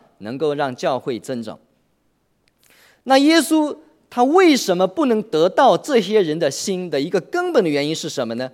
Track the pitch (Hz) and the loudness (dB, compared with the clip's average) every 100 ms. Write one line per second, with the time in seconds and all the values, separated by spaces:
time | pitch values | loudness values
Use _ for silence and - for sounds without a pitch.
0 | _ _ 104 135 151 143 139 123 175 127 | _ _ -12 -6 -4 -2 -6 -4 -4 -4
1 | 147 113 - 123 110 78 _ _ _ _ | -6 -8 -8 -10 -10 -16 _ _ _ _
2 | _ _ _ _ _ _ _ _ _ _ | _ _ _ _ _ _ _ _ _ _
3 | - 269 285 330 254 311 302 - _ _ | 2 4 6 4 2 0 0 -6 _ _
4 | _ 240 254 349 359 262 - 180 185 330 | _ -2 2 6 6 4 0 0 0 0
5 | 277 220 214 156 175 233 262 170 - 254 | 0 0 -2 0 2 4 4 4 2 0
6 | 180 214 165 156 151 - - 185 180 147 | 2 0 0 -2 -2 -4 -6 -6 -4 -4
7 | 151 143 143 349 359 311 175 143 147 160 | -2 -4 -4 -4 -2 0 0 0 -2 -4
8 | 151 - 113 113 127 | -6 -6 -6 -6 -10